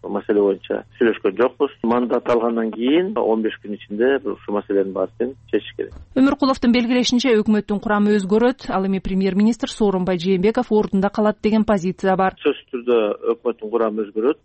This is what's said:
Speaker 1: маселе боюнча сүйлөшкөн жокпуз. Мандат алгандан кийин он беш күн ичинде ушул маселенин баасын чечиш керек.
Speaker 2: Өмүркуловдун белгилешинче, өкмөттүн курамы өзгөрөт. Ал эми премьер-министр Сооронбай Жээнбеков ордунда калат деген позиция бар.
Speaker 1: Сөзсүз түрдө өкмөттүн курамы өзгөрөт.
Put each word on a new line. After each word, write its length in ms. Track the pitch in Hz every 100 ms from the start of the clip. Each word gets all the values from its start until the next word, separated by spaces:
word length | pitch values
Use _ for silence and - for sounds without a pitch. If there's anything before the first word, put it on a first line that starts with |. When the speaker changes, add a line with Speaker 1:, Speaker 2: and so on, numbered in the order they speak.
Speaker 1:
маселе 380 | 90 101 - 104
боюнча 420 | 101 95 - 104 - -
сүйлөшкөн 380 | 120 101 104 95
жокпуз. 300 | 123 - 139 -
Мандат 460 | 113 120 120 123 -
алгандан 420 | 120 117 117 113
кийин 440 | 110 123 160 185 208
он 240 | 107 110
беш 160 | 110 -
күн 100 | 101
ичинде 460 | 104 - 104 127 139 104
ушул 260 | 98 -
маселенин 380 | 101 - 98 95
баасын 400 | 95 92 - 120 135 -
чечиш 220 | 107 - -
керек. 160 | - - -
Speaker 2:
Өмүркуловдун 560 | 269 269 285 269 269 240
белгилешинче, 640 | 247 233 247 247 247 262 214
өкмөттүн 400 | 214 214 202 208
курамы 320 | 220 208 208 214
өзгөрөт. 500 | 190 214 240 254 -
Ал 160 | 190
эми 160 | 196 190
премьер-министр 720 | - 190 190 190 214 240 254
Сооронбай 460 | - 208 190 185 185
Жээнбеков 520 | 175 185 202 226 240
ордунда 380 | 214 202 196 202
калат 300 | - 214 214
деген 220 | 214 220
позиция 500 | 214 202 180 180 196
бар. 220 | 185 190 -
Speaker 1:
Сөзсүз 240 | 151 - _ 127
түрдө 220 | 120 117 107 - -
өкмөттүн 380 | 117 123 113 107
курамы 320 | 113 113 107
өзгөрөт. 320 | 104 107 120 156